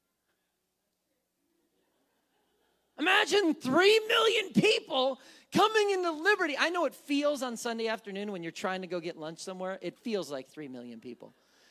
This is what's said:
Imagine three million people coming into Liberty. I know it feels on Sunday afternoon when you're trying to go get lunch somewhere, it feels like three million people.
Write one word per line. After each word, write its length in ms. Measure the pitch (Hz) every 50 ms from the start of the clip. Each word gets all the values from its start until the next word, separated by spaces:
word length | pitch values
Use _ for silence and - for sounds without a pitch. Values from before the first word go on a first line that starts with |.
| _ _ _ _ _ _ _ _ _ _ _ _ _ _ _ _ _ _ _ _ _ _ _ _ _ _ _ _ _ _ _ _ _ _ _ _ _ _ _ _ _ _ _ _ _ _ _ _ _ _ _ _ _ _ _ _ _ _ _ -
Imagine 560 | 294 370 381 415 427 285 330 415 403 320 294
three 440 | - - 254 254 330 370 403 440 440 440
million 440 | 440 480 480 453 453 453 453 392 370
people 640 | 240 - - 427 539 - - - 320 262 254 269 254 - - - - - _ -
coming 420 | - 311 392 427 440 440 415 403
into 180 | 392 370 359 339
Liberty. 460 | 320 302 320 392 427 381 359 302 269 220
I 100 | 262 330
know 160 | 349 359 320
it 100 | 254 -
feels 480 | - - - 285 277 294 294 294 254
on 140 | 262 247 233
Sunday 320 | 220 - 240 226 226 226 226
afternoon 440 | 220 214 - 202 190 196 208 214
when 100 | 202 175
you're 100 | 170 165
trying 300 | - - - 185 185 185
to 40 | 185
go 140 | 170 180 175
get 160 | 160 175 -
lunch 220 | 160 151 160 165 -
somewhere, 400 | - 196 185 185 185 185 190 180
it 180 | 180 175 170 _
feels 320 | - 240 214 196 165 139
like 200 | 143 131 127 _
three 180 | - 151 151 135
million 320 | 127 123 120 120 117 110
people. 320 | 120 127 117 - - 104 _ _ _ _ _ _ _ _